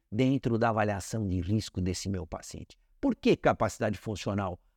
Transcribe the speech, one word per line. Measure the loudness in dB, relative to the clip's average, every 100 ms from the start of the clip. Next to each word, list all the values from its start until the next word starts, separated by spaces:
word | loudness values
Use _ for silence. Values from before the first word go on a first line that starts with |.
| _
dentro | 0 2 2 0 2
da | 2
avaliação | 2 0 0 -4 -4 0
de | 0
risco | 0 0 0 -2
desse | -2 -2 -4
meu | -6 -6
paciente. | -10 -12 -14 -16 -20 _ _
Por | -2 2
que | 2 4
capacidade | 4 2 0 0 -2 -2
funcional? | -6 -6 -4 -2 -4 -6 _